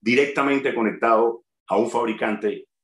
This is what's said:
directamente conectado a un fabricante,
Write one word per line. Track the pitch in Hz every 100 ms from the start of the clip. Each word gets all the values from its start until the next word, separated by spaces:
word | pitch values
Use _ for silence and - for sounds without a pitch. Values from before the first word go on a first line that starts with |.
directamente | 104 127 143 151 139 139 135
conectado | 117 110 92 117 113 117 117 _ _ -
a | 98
un | 113
fabricante, | 117 117 110 113 104 107 98 - _